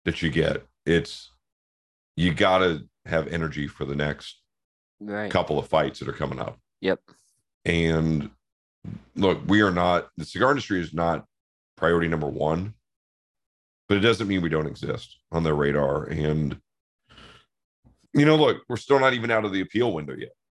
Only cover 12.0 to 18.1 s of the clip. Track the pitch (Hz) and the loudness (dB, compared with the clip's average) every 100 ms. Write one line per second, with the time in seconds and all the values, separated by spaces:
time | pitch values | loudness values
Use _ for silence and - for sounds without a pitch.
12 | 82 80 73 - 76 82 101 - _ _ | 2 -2 -4 -2 -2 -2 -4 -12 _ _
13 | _ _ _ _ _ _ _ _ - 101 | _ _ _ _ _ _ _ _ -2 2
14 | 117 104 101 95 85 78 78 - - - | 4 2 0 0 0 -2 -4 -6 -8 -8
15 | - - _ 82 80 73 71 71 69 73 | -10 -20 _ -2 0 0 0 2 0 -2
16 | - 78 76 78 73 - _ _ _ _ | -4 -4 0 0 -2 -6 _ _ _ _
17 | _ - - - _ _ _ _ _ _ | _ -20 -20 -20 _ _ _ _ _ _
18 | _ | _